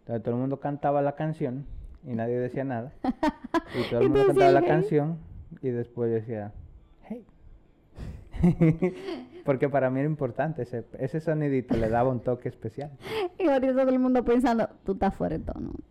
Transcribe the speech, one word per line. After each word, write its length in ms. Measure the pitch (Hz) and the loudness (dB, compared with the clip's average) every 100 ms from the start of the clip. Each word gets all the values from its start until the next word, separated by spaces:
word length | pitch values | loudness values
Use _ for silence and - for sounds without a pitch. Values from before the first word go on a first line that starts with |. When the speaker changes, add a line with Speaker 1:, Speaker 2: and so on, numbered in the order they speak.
Speaker 1:
Entonces 220 | - 117 | -6 -6
todo 120 | 113 | -2
el 60 | 120 | -2
mundo 200 | 131 135 | -2 -4
cantaba 400 | 147 143 143 143 | -4 -2 0 2
la 140 | 143 143 | 0 -2
canción 480 | 156 156 147 127 139 - - - 143 | -4 -2 -4 -6 -10 -14 -14 -16 -8
y 80 | |
nadie 240 | 117 113 123 | -4 -2 -2
decía 260 | 123 131 | -2 -4
nada. 280 | 135 120 123 - | -4 -4 -6 -8
Speaker 2:
<laughs> 720 | 262 - 302 - - 359 - | -6 -2 -2 -2 -4 -4 -4
Speaker 1:
Y 140 | - 359 | -6 -2
todo 100 | 120 | 2
el 60 | 123 | 4
Speaker 2:
Y 20 | |
Speaker 1:
mundo 100 | - | 6
Speaker 2:
tú 60 | 403 | 4
Speaker 1:
cantaba 220 | - 139 | 6 8
la 80 | 135 | 6
Speaker 2:
decías, 40 | |
"Hey". 180 | 349 151 | 6 2
Speaker 1:
canción 360 | 403 151 147 165 - - - - | 4 2 0 -4 -10 -18 -16 -8
y 60 | 135 | -4
después 400 | 120 120 - 117 | -4 -6 -2 0
yo 40 | 113 | 0
decía, 360 | 110 110 101 - - - - - - | -2 -8 -8 -12 -18 -20 -20 -20 -14
"Hey". 160 | 233 208 - - - _ _ _ - - - - | -14 -14 -20 -20 -20 _ _ _ -16 -14 -14 -12
<laughs> 600 | - 175 - 165 160 180 180 - 320 - - | 2 2 4 4 4 -2 -4 -10 -10 -12 -12
Porque 240 | - 131 143 | -2 0 2
para 200 | 139 131 | 2 0
mí 100 | 131 | 0
era 80 | 143 | -2
importante, 540 | 156 131 117 151 156 | -2 -4 -2 -4 -4
ese, 220 | 120 120 110 - | -6 -8 -10 -8
ese 220 | 131 160 | -4 -4
sonidito 540 | 156 156 147 135 - 120 | -2 0 2 0 0 0
le 120 | 113 | 2
daba 220 | 117 127 | 2 2
un 100 | 127 | 2
toque 280 | - 120 - | -2 -2 -4
especial. 420 | - 110 - 143 139 | -8 -10 -10 -12 -12
Speaker 2:
<laughs> 400 | - 440 370 - | -6 -4 -4 0
Y 100 | 349 | 2
ahorita 240 | 269 262 | 2 2
todo 160 | 262 262 | 2 4
el 100 | 254 | 4
mundo 260 | 254 254 | 4 4
pensando, 440 | 240 240 247 233 214 - | 4 4 4 2 0 -4
"Tú 80 | - | -6
estás 220 | 196 196 | 0 0
fuera 240 | - 175 160 | 0 -2 -2
de 60 | |
tono. 280 | - - - - - | -6 -8 -8 -10 -14